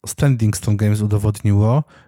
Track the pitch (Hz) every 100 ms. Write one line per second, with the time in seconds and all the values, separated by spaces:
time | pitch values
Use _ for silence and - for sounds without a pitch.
0 | - - 143 120 110 - - 104 104 107
1 | 107 104 107 104 107 101 110 135 - -